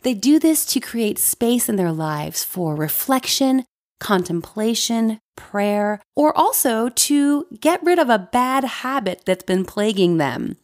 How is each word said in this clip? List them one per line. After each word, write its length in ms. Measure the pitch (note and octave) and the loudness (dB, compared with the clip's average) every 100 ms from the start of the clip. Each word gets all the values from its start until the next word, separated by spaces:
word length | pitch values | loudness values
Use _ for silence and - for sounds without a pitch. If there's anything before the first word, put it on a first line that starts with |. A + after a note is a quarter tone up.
They 140 | C4 A3 | -2 0
do 240 | A3+ D4+ | 4 6
this 260 | D#4+ D#4 - | 6 2 0
to 120 | C4+ | -2
create 400 | - A#3 G#3+ - | -2 -2 -2 0
space 500 | - - A#3 A#3+ A#3 | -2 0 2 2 2
in 60 | G#3 | 0
their 160 | F3 | 0
lives 520 | D#3+ D#3 D3+ D#3 E3+ | 0 -2 -4 -4 -6
for 300 | - F#3 E3+ | -8 -4 -2
reflection, 920 | D3+ D#3 - - C4 - - C4+ C4 - _ _ _ | -2 -2 -4 0 -2 0 0 2 2 -2 _ _ _
contemplation, 1200 | - F#3+ F3+ E3+ E3 - A3 A3+ - A#3 A3+ A3 _ - | 0 0 0 -4 -6 -4 -2 -2 -2 0 0 -2 _ -20
prayer, 640 | - G3+ G#3 G#3 G#3 G#3 _ - | -8 -2 0 0 0 -4 _ 2
or 200 | D4+ - | 2 2
also 540 | F#4 - C4 A3 A#3+ | -2 -2 0 0 -2
to 560 | A#3+ - D4 C#4+ C#4+ - G#3+ | -2 0 2 2 0 -4 -4
get 240 | D4 F4+ | -2 0
rid 160 | E4 F4 | 0 2
of 100 | C#4 | 2
a 80 | A3 | 0
bad 460 | F#3 B3 B3+ C4 | 0 -2 0 0
habit 600 | B3+ - B3+ C#4 G3 F3+ - | -2 -6 -6 -4 -4 -6 -4
that's 160 | F#3 | -4
been 200 | - F#3 | 0 -2
plaguing 540 | F#3 - G#3 G3 F3 E3+ | -2 -2 -2 2 2 4
them 400 | C#3 B2 A#2 - | 0 -2 -8 -10